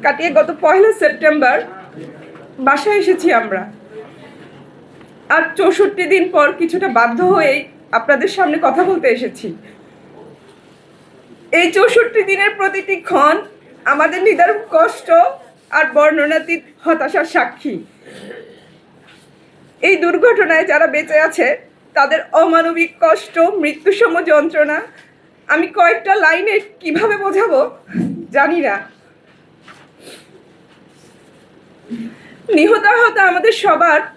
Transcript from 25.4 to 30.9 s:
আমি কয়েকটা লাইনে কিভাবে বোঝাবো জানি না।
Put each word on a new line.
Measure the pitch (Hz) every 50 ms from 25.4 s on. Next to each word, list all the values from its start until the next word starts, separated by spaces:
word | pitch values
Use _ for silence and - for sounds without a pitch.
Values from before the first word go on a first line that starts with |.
| _ _
আমি | 285 311 349 359
কয়েকটা | - 349 349 339 320 - - 392 381
লাইনে | 427 359 311 330 339 392 427 415 427 - - - _
কিভাবে | - 320 302 339 415 440 415 403
বোঝাবো | 403 392 - 381 392 440 320 262 285 - - - _ _ - 190 - - - - - -
জানি | - 262 285 311 339 349
না। | 294 247 202 196 - - _ _ _ _ _ _ _ _ _ _ _ _ _ _ _ - - - - _ _ _ - - - - - _ _ - _ _ _ _ _ _ _ _ _ _